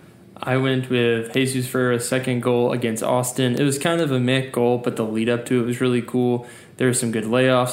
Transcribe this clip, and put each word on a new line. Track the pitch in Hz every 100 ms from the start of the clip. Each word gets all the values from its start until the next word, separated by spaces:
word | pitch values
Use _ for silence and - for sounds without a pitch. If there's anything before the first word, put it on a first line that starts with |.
| - - - -
I | - 131
went | 135 131 127
with | 123 117 113 113
Jesus | 135 127 127 123
Ferreira's | 131 123 120 117
second | 131 127 123
goal | 120 120 120
against | 127 117 110
Austin. | - 127 127 - 127 123
It |
was | 143 139
kind | 170 170
of | 151
a | 131
meh | 123 131 127
goal, | 123 120 123
but | 120 -
the | 107
lead | 110 113
up | 120 120
to | 123
it | 117
was | 120
really | 127 123
cool. | 113 127 123 120 - - - -
There | 127
were |
some | 120 117
good | 110
layoffs. | 107 123 131 127 123